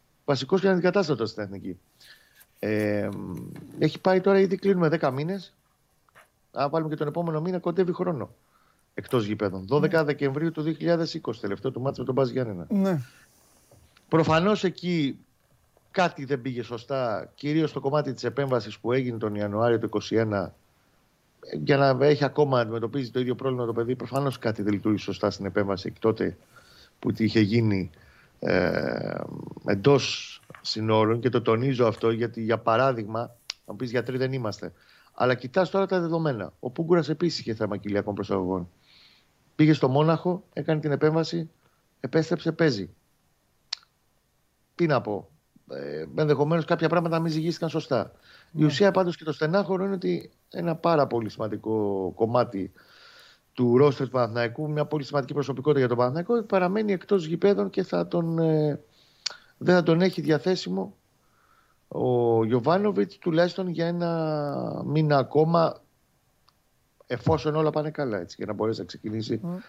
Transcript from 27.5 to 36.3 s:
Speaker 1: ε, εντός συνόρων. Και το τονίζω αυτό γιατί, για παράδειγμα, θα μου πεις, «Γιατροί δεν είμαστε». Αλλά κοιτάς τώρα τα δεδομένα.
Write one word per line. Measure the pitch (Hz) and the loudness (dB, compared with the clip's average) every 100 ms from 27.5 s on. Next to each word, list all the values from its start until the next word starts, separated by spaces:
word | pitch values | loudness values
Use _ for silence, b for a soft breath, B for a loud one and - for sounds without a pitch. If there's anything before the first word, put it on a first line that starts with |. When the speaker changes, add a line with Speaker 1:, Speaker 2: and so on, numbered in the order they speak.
| 117 113 98 90 b b b b _ | 4 2 0 -2 b b b b _
Speaker 1:
ε, | 85 90 90 85 64 58 - - - - - - - | 0 2 2 0 -2 -4 -6 -8 -10 -10 -12 -10 -4
εντός | 101 107 139 - - - - _ - | 2 4 4 2 -6 -10 -16 _ -16
συνόρων. | - 113 110 110 110 117 | -8 -4 2 4 4 2
Και | 120 | 0
το | 120 | 0
τονίζω | 117 113 135 123 120 | 2 2 0 2 2
αυτό | 104 117 | 2 0
γιατί, | 113 117 117 | 0 -2 -4
για | 110 113 | -2 0
παράδειγμα, | 120 113 135 120 104 113 120 - _ - - | 2 2 2 0 -4 -6 -8 -12 _ -16 -14
θα | |
μου | 101 | -10
πεις, | 123 | -4
«Γιατροί | 120 117 127 | -4 -4 -4
δεν | 131 | -2
είμαστε». | 131 110 101 87 - b b b - | -2 -6 -6 -12 -16 b b b -2
Αλλά | 123 123 | 0 0
κοιτάς | 131 190 185 | -2 0 0
τώρα | 196 190 | 0 0
τα | 185 | 0
δεδομένα. | 170 165 160 | 0 0 0